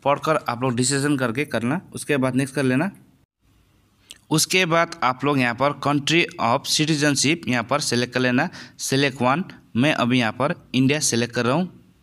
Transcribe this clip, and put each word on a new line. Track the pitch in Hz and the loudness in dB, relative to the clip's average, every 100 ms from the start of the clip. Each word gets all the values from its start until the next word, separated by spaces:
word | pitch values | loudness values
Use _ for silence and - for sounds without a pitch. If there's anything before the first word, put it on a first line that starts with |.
पढ़कर | 139 143 - 156 | 2 0 2 -2
आप | - 120 | 0 -2
लोग | 131 117 | 0 0
डिसीजन | 127 139 143 147 | 0 0 0 0
करके | 123 113 147 | 0 -2 -4
करना। | 117 117 156 - | -4 -2 -4 -6
उसके | - - 147 | -14 -4 0
बाद | 131 | 0
नेक्स्ट | 127 135 | 0 -2
कर | 147 | -2
लेना। | 131 127 180 - - _ _ _ _ _ _ _ _ _ _ - _ | 0 0 -2 -6 -20 _ _ _ _ _ _ _ _ _ _ -20 _
उसके | 156 - 185 185 | 0 2 2 2
बाद | 165 165 - | 2 0 0
आप | 123 127 | -2 0
लोग | 135 143 | 0 2
यहाँ | 123 | 2
पर | 113 135 147 | 2 0 0
country | 139 143 143 160 - - | 0 0 2 2 2 0
of | 107 131 - | 0 0 0
citizenship | - 156 156 147 139 135 165 143 | -2 0 2 2 2 0 0 -2
यहाँ | 123 | -4
पर | 117 143 | -2 -2
सेलेक्ट | - 120 123 | -2 -2 -2
कर | 127 | 0
लेना, | 127 123 165 - - - | 0 0 -2 -6 -20 -12
select | - 135 139 135 | -2 0 0 0
one। | 123 139 190 - - 110 | 0 0 -2 -12 -8 0
मैं | 139 | 0
अभी | - 120 127 | 2 2 2
यहाँ | 113 | 0
पर | - 135 175 - | 0 -4 -4 -6
इंडिया | 127 131 147 | 0 2 2
सेलेक्ट | - 117 117 | 0 0 -2
कर | 120 117 | -2 0
रहा | |
हूँ। | 139 180 - - _ | 0 -2 -8 -20 _